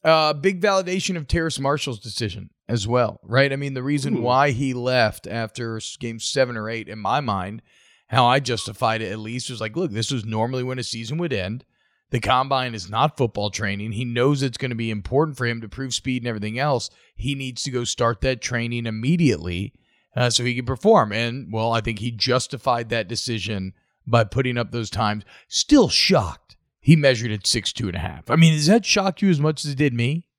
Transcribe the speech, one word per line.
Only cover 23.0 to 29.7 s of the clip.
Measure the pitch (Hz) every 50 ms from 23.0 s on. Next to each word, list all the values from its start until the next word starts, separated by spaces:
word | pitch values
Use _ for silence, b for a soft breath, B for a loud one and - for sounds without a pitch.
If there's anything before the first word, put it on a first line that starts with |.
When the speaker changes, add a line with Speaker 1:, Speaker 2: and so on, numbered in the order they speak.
| 104
Speaker 1:
decision | 90 117 - - 127 117 107 90 107 107 98 92 95 - _ _ _ _ _ _
by | - 113 117 113
putting | 101 - 127 135 127 120
up | 120 117 98
those | 120 120 113 -
times. | - - 113 104 107 107 - B B B B
Still | B - - - - 196 269 208
shocked | 117 - - - - 185 143 98 82 - - _ _ - _ _ _ _ _ _
he | - 165
measured | 156 143 135 127 110 117 117
at | 107 98 -
six | - - 117 98 -
two | - - 113
and | 95 85
a | 85
half. | 80 - - - - -
I | -
mean, | 170 165 160 156
does | 151 147
that | 160 208 233 196
shock | - - 208 190 196 - -
you | 202 196
as | 175 143
much | 147 156 156 - -
as | 147